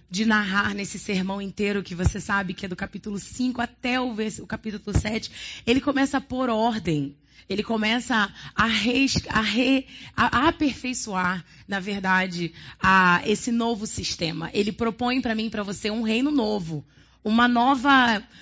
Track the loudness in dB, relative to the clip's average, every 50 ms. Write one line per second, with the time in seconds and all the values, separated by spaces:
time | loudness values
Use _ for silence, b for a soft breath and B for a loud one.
0 | b b -2 0 2 4 4 2 2 0 0 0 0 0 -4 -6 -8 -8 -10 -10
1 | -6 -2 -2 0 0 -2 -4 -6 -6 -8 -4 -2 0 0 0 -2 -4 -6 -6 -2
2 | -2 -2 -2 -4 -4 -2 0 0 0 -2 -6 -8 -8 -8 -6 -8 -8 -10 -10 -12
3 | -10 -8 -8 -8 -10 -10 -6 -2 -2 -2 -2 -2 -6 -6 -6 _ -4 -2 -2 0
4 | -2 -2 -2 -2 -4 -4 -4 -8 -10 -10 -10 -8 -8 -8 -8 -8 -8 -2 -2 0
5 | 0 0 -4 -4 -6 -8 B B B B B B B 2 2 2 2 2 2 2
6 | 2 2 2 -2 -2 -2 -4 -2 0 0 2 2 2 2 2 0 0 0 0 0
7 | 0 -4 -8 _ b b b b b b -4 -4 -2 -2 0 0 2 2 0 0
8 | 0 0 2 2 2 0 B B B B B 0 0 2 2 0 0 2 2 2
9 | 2 2 2 -2 -2 0 -2 0 0 2 2 2 4 4 4 2 2 B B B
10 | B B B 0 0 2 2 4 2 2 2 2 0 0 0 -2 -6 -6 -6 -6
11 | -6 -4 -2 -2 0 0 -2 -2 B B B B B -6 -6 -4 -4 -4 -6 -2
12 | 0 2 2 2 2 0 -2 -4 -4 -4 B B B B B B 2 6 6 8
13 | 8 6 6 4 4 0 0 0 0 -2 0 2 2 0 0 -2 -4 -8 -6 -6
14 | -6 -6 -4 -4 -4 -4 -4 -4 -8 -4 -2 0 0 0 -2 -2 -2 -2 -2 -2
15 | -2 0 0 0 0 0 -2 -2 -2 -4 -4 -6 -6 -6 -8 -6 -4 -4 -2 -2
16 | 0 0 0 2 2 2 2 2 2 2 0 -2 -4 -4 -6 -8 -8 b b b
17 | b b b b -2 2 4 4 4 4 4 4 4 4 2 2 4 6 6 6
18 | 6 4 2 -2 -4 B B B